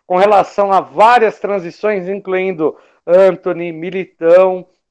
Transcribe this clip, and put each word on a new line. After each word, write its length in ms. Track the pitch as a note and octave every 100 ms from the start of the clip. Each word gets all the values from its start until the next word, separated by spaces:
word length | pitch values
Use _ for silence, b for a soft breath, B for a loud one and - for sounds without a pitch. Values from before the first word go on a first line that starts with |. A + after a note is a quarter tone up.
| -
com 100 | F3+
relação 560 | G#3 G3+ - - G3+
a 80 | F#3+
várias 580 | C3 C#3+ A3 B3 A3 -
transições, 720 | G3 G3+ E3+ - G#3 G3+ F3+
incluindo 680 | G3 F#3+ F#3 F#3+ E3+ D3+ b b b -
Antony, 640 | F3 F#3+ F3 F#3 E3+ F3
Militão 960 | D#3+ F3 F#3 F3 _ E3 F3+ F#3+ F#3 F3+ _ _